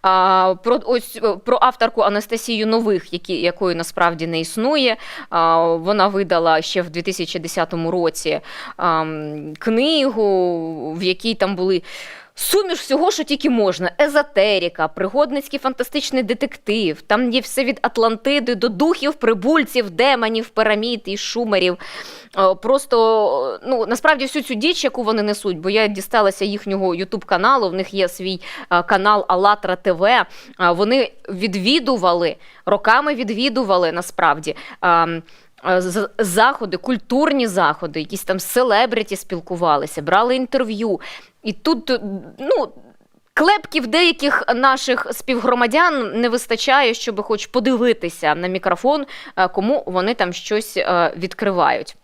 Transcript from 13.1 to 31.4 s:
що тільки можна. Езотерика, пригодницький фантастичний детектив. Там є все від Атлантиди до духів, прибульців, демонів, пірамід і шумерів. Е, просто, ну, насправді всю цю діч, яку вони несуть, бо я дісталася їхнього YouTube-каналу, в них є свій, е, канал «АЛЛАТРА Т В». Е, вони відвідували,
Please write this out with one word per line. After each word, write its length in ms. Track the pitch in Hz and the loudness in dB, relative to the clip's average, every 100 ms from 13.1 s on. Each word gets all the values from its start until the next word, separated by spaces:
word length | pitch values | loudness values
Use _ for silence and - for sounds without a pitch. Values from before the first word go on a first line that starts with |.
що 120 | - | 0
тільки 260 | 302 285 302 | -4 -2 2
можна. 420 | 240 202 175 180 - | 2 2 0 -4 0
Езотерика, 840 | 294 294 285 147 208 196 175 - 160 | 2 2 2 2 2 2 0 -2 -4
пригодницький 720 | - 190 240 294 277 269 277 | -2 -2 0 0 -2 -6 -6
фантастичний 640 | 262 262 247 294 - 262 | -6 -4 -4 -4 -2 -2
детектив. 800 | 214 247 - - - 214 185 151 | -2 -2 -4 -6 -4 -2 -2 -4
Там 300 | - 214 247 | -2 0 2
є 80 | 247 | -2
все 240 | - - | -2 -4
від 160 | 254 240 | -2 -2
Атлантиди 760 | 240 - 226 220 269 285 240 226 | -2 0 0 0 0 0 0 -2
до 140 | 240 | -2
духів, 440 | 185 311 359 285 | 0 0 2 -2
прибульців, 760 | 294 226 226 226 320 240 247 208 | 0 0 0 2 2 2 -2 -2
демонів, 600 | 165 262 254 220 226 233 | 0 2 2 0 -2 -4
пірамід 520 | - 220 208 226 233 - | 0 2 2 0 -6 -6
і 120 | 202 | -8
шумерів. 600 | - 233 233 196 180 175 - - - - - - | -6 -4 0 2 2 -2 -10 -14 -16 -18 -10 2
Е, 180 | 190 190 | 2 2
просто, 1040 | 226 269 277 240 226 220 208 135 131 92 - | 0 0 2 2 4 4 2 0 -2 -6 -4
ну, 200 | 254 208 | -2 -2
насправді 400 | 247 311 294 269 | 0 2 2 0
всю 180 | 302 | -4
цю 100 | 247 | -4
діч, 300 | 226 285 349 | -2 0 0
яку 200 | 269 - | -2 -2
вони 180 | 220 220 | -2 0
несуть, 380 | 208 208 202 175 | 0 -2 -4 -4
бо 100 | 180 | -2
я 180 | 208 214 | 0 0
дісталася 580 | 196 190 233 196 190 196 | -2 -2 2 2 2 -4
їхнього 500 | 202 202 196 190 175 | -4 -4 -2 0 -2
YouTube-каналу, 760 | 190 208 - 180 208 269 196 | -4 -6 -2 2 4 2 2
в 40 | |
них 200 | 175 190 | -2 -4
є 160 | 196 180 | -2 -2
свій, 320 | - 190 185 - - - | -2 -8 -8 -10 -16 0
е, 140 | 175 | 0
канал 420 | 175 196 202 208 - | 2 2 4 2 2
«АЛЛАТРА 480 | 180 196 208 185 180 | 4 4 2 0 -2
Т 160 | 202 | 0
В». 140 | 170 202 | 2 4
Е, 200 | 247 190 - - - 180 | 4 2 -8 -20 0 0
вони 400 | 170 208 262 233 - - | 2 2 2 0 -4 -12
відвідували, 1080 | 190 | -4